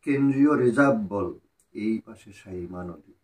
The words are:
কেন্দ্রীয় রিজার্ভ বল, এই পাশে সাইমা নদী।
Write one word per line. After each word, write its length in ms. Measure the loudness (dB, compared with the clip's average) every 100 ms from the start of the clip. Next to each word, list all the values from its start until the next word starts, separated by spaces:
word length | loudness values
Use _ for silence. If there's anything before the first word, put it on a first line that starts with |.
কেন্দ্রীয় 560 | -2 2 2 4 4 4
রিজার্ভ 420 | 2 4 2 2 -4
বল, 240 | -6 -6 -8 _ _ _
এই 280 | -8 -4 -4 -8
পাশে 260 | -20 -20
সাইমা 500 | -20 -14 -12 -10 -10
নদী। 300 | -12 -14 _ _